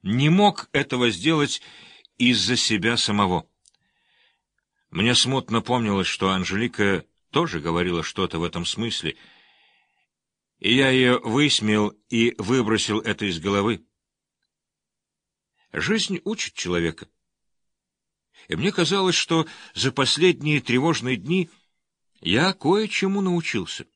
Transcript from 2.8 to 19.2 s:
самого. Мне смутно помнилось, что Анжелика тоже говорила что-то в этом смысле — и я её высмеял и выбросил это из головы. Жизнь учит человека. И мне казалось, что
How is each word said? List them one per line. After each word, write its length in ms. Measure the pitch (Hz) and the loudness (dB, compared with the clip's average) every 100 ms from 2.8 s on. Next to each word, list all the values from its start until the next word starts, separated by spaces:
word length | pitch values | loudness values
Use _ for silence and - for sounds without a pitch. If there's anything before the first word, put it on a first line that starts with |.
| 113 117 | 0 0
самого. 520 | - 104 98 90 - _ _ _ _ _ _ _ _ _ _ _ _ _ _ | 0 0 2 0 -4 _ _ _ _ _ _ _ _ _ _ _ _ _ _
Мне 240 | 82 113 | -2 2
смутно 460 | 123 123 135 127 113 | 2 2 -2 -2 -4
помнилось, 460 | - 123 113 98 90 | 0 -2 0 0 -2
что 240 | - 95 | -2 -2
Анжелика 760 | 95 90 98 117 - 101 90 - _ _ | 0 -2 -4 -4 0 0 0 -4 _ _
тоже 300 | 139 165 85 | -2 -2 -4
говорила 420 | 76 85 90 85 | -2 -2 0 -2
что-то 360 | 78 - 92 82 | -4 -4 -4 -4
в 60 | |
этом 200 | 85 87 | -4 -4
смысле — 520 | 85 - 113 - 80 - - _ _ _ _ _ _ _ _ _ _ _ _ _ | -6 -6 -6 -6 -8 -10 -20 _ _ _ _ _ _ _ _ _ _ _ _ _
и 160 | 98 | 0
я 160 | 123 135 | 4 4
её 300 | 131 123 127 | 4 4 2
высмеял 680 | 117 120 147 - 107 107 104 - _ | 0 2 2 2 2 2 2 -4 _
и 260 | 117 117 - | 2 2 0
выбросил 640 | 98 131 107 110 - 107 | -2 0 2 0 0 -2
это 260 | 113 101 104 | -2 -4 -4
из 120 | 85 | -4
головы. 460 | 90 101 104 110 _ _ _ _ _ _ _ _ _ _ _ _ _ _ _ _ _ _ _ | -2 0 0 -2 _ _ _ _ _ _ _ _ _ _ _ _ _ _ _ _ _ _ _
Жизнь 480 | 76 131 220 - 190 | -6 -2 -2 -2 -6
учит 300 | - 226 - | -6 -8 -8
человека. 540 | - - 87 82 80 - _ _ _ _ _ _ _ _ _ _ _ _ _ - | -8 -4 -2 -2 -6 -20 _ _ _ _ _ _ _ _ _ _ _ _ _ -8
И 80 | - | -2
мне 160 | 185 | 0
казалось, 440 | 202 165 196 185 | 0 0 2 2
что 300 | 165 | 0